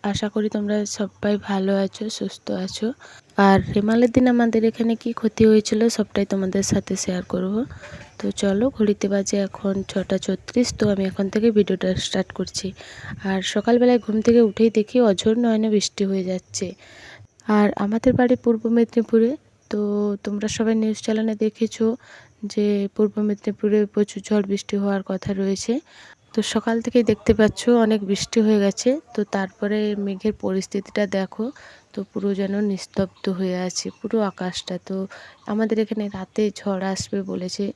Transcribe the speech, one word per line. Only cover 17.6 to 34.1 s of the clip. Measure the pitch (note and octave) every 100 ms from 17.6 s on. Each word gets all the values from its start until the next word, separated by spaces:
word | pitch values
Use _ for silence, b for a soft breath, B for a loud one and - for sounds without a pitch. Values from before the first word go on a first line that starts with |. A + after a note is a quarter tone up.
| G#3 -
আমাদের | G3+ A3+ B3+
বাড়ি | B3 B3 B3
পূর্ব | A#3+ A3+ A3+
মেদিনীপুরে, | A#3 A3+ A#3 A3 A3+ A#3 D4+ _ _ _
তো | G#3 G#3 G#3 G#3 G3+
তোমরা | - G#3 G#3+
সবাই | - A3+ A3
নিউজ | A3 G#3+
চ্যানেলে | - A3 A3 G#3+
দেখেছো | G#3+ - A3+ - A3+ A#3+ B B B _
যে | G#3 - G#3 G3+ G3
পূর্ব | - G#3+ G#3+
মেদিনীপুরে | G#3+ G3+ - G3+ G#3+ G#3+ G#3
প্রচুর | - G#3 G3
ঝড় | - G#3 G3
বৃষ্টি | G3+ - G3+
হওয়ার | G3+ G3
কথা | - F#3+ -
রয়েছে। | G3 G3 G3 - B3+ B B B B _
তো | -
সকাল | G#3+ A3 A3+ A#3
থেকেই | A3+ B3
দেখতে | A3+ G#3+ -
পাচ্ছ | G#3+ G#3+ - - A#3+
অনেক | A3 A3
বৃষ্টি | G3 G3+ - A#3
হয়ে | G#3+ G#3+
গেছে। | G3 - B3 C#4+ _
তো | - G#3
তারপরে | G3+ F#3+ _ G3+ G#3+ G#3+ G3+
মেঘের | G3 F#3+ G#3+ G#3
পরিস্থিতিটা | G3+ F#3+ - G3 - - G3+
দেখো, | G3 F#3+ - A3+ B B B B
তো | -
পুরো | G3 G#3 G3+
যেন | G3 G3 G3+
নিস্তব্ধ | G#3 F#3+ - - F#3+ _ - F3+
হয়ে | F#3 F3+
আছে | F#3 - F#3+
পুরো | - G#3